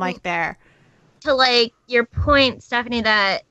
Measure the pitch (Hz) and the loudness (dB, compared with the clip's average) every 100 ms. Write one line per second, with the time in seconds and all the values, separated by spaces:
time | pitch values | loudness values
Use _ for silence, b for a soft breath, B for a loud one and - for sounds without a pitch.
0 | 185 180 180 170 160 - _ _ _ _ | -6 -6 -6 -6 -6 -8 _ _ _ _
1 | _ _ 302 262 254 240 233 - - 247 | _ _ -2 2 2 2 0 -6 -2 -2
2 | 233 - 294 285 262 - - 240 240 240 | -2 -2 2 2 2 -2 -6 -6 -4 -2
3 | 220 214 196 180 - | 0 2 0 -2 -8